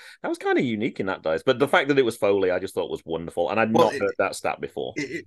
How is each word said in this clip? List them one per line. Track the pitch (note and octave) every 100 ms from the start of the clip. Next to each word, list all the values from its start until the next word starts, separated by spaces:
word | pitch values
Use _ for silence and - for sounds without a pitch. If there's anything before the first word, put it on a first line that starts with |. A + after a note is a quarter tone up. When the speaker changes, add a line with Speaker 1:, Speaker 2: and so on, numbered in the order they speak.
| - -
Speaker 1:
that | -
was | E4
kinda | G4 F#4
unique | C3 G#2+ A#2+ -
in | F#2+
that | F#2
days. | - D#2+
But | - B2+
the | C3+
fact | F#3 C#3
that | C#3
it |
was | A#2+ -
Foley, | G2+ G2 F#2
I | F2+
just | F#2 -
thought | D#2+
was | E2
wonderful. | E2+ E2 E2 - E2
And | G#2
I'd | A2
Speaker 2:
Well, | A2+ A2
Speaker 1:
not |
Speaker 2:
it, | C3+
Speaker 1:
heard | G2+ -
that | G2 -
stat | F2 -
before. | C#2+ - B1+
Speaker 2:
it, | - C3+ D#3